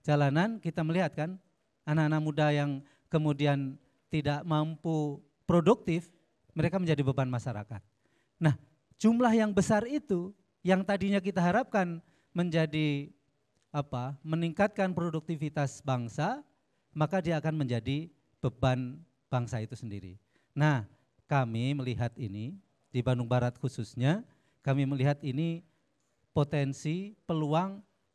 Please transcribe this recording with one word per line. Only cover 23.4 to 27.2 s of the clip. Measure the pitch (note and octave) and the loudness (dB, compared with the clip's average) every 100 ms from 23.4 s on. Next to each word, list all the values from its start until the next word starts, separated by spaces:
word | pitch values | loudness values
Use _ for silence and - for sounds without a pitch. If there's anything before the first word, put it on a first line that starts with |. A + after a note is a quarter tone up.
| B2 - | 0 -2
khususnya, | C3+ - A2 A#2+ C3 G3 - _ _ _ | -6 -6 -8 0 0 0 -4 _ _ _
kami | - C3+ C3+ | -2 0 0
melihat | C#3 C#3 C#3+ | 2 0 0
ini | D3 C3 E3 E3 - _ _ _ _ _ _ | -4 -2 -2 -4 -10 _ _ _ _ _ _
potensi, | - C#3+ D3+ C#3 C3 D3+ F3 G3+ G#3+ | 0 0 0 -2 -2 -4 -4 -6 -12